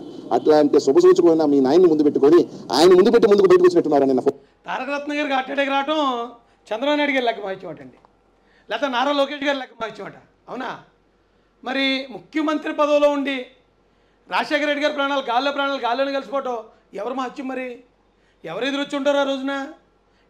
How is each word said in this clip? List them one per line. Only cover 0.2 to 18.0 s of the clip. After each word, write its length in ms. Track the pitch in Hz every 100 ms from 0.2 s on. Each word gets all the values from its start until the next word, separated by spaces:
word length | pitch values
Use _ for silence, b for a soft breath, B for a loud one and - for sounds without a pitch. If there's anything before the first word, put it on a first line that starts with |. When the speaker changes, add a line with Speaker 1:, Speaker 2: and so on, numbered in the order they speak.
| - 117
Speaker 1:
అట్లాంటి 420 | 147 151 147 151 135
శుభసూచకమైన 600 | 151 180 185 170 160 143
మీ 60 | 143 131
నాయన్ని 220 | 160 175
ముందు 140 | 156 147
పెట్టుకొని, 320 | 135 139 170 - B B 135
ఆయన 140 | 175 180
ముందు 140 | 208 233
పెట్టి 140 | 214
ముందుకు 140 | 202 190
బయటకు 160 | 180 180
వచ్చినట్టున్నారు 400 | 175 156 147 135
నిన్న. 120 | 135 139 - b b 165
Speaker 2:
తారక 220 | 190 262 285
రత్న 160 | 294 294
గారికి 160 | 294 269
హార్ట్ 140 | 262 277
అటాక్ 160 | 277 269
రావటం 240 | 277 311 277 240 240 - _ _ -
చంద్రబాబు 300 | 220 277 294
నాయుడు 160 | 285 269
గారి 100 | 233
లెక్క 160 | 202 202
మార్చేవాటండి, 520 | 190 180 139 131 - _ _ _ _ _ _ _
లేకపోతే 220 | 220 277 240
నారా 180 | 285 285
లోకేష్ 240 | 277 285 277
గారి 100 | 269
లెక్క 140 | 254 -
మార్చేవాట. 340 | 226 208 185 - _ _ -
అవునా? 220 | 220 240 156 _ _ _ _ _ _ _ _
మరి 220 | 226 269 269 262 269 202
ముఖ్యమంత్రి 580 | - 302 302 302 311 302
పదవిలో 280 | 294 294 294 285
ఉండి 200 | 277 262 254 _ _ _ _ _ _ _ _
రాజశేఖర 360 | 185 240 294 294
రెడ్డి 180 | 285
గారి 100 | 294
ప్రాణాలు 280 | 285 277 277
గాల్లో, 300 | 262 233 277
ప్రాణాలు 280 | 277 277 277
గాల్లోనే 320 | 240 247 277
కలిసిపోవటం 520 | 277 233 269 254 233 220 b b
ఎవరు 200 | 190 226
మహత్యం 340 | 262 247 - 262
మరి? 360 | 262 254 247 _ _